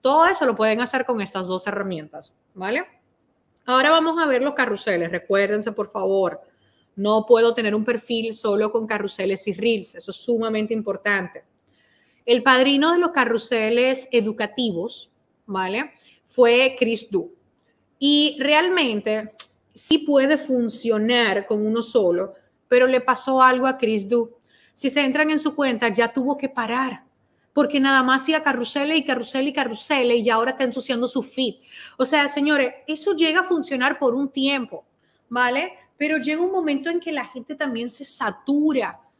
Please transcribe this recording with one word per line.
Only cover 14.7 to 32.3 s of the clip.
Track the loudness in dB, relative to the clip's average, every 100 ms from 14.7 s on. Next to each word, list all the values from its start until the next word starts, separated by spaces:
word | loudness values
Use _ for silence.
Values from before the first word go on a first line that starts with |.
| -4 -6 -8 -12 _ _ _
¿vale? | -10 -6 -4 -6 -8 _ _ _
Fue | _ 4 6 6 4 2
Chris | -2 -2 -2
Du. | -4 -4 -16 _ _ _ _ _ _
Y | 2 4 4 0
realmente | 2 4 4 2 0 -2 -2 -4 -6 -16 -20 _ _
sí | -14 0 0
puede | 4 4 4 0
funcionar | 0 -2 -2 -4 -2 0 2 2 2 0 -2
con | -2
uno | 0 -2
solo, | 0 2 2 0 -4 -10 _ _ _
pero | 4 4
le | 2
pasó | 2 0 2 4
algo | 6 4 0
a | 0
Chris | -2 -2 0
Du. | 0 -2 -10 _ _ _
Si | -6 -2
se | 0
entran | 0 0 0
en | 0
su | -2
cuenta, | -2 -2 0 0
ya | 0 0
tuvo | 0 -2 -4
que | -4
parar, | -6 -4 -4 -4 -8 _ _ _ _ _
porque | 0 2 2
nada | 4 4
más | 4 2
hacía | 2 0
carruseles | 0 -2 -4 -2 0 0
y |
carruseles | 0 -4 -4 -2 -2
y |
carruseles | -2 -4 -6 -2 0 2 2
y |
ya | 2
ahora | 2 0
está | -2
ensuciando | -2 -2 -4 -2 -2
su | -4
feed. | -6 -4 -4 -6 _ -20 -20 -4
O | 0
sea, | 2
señores, | 2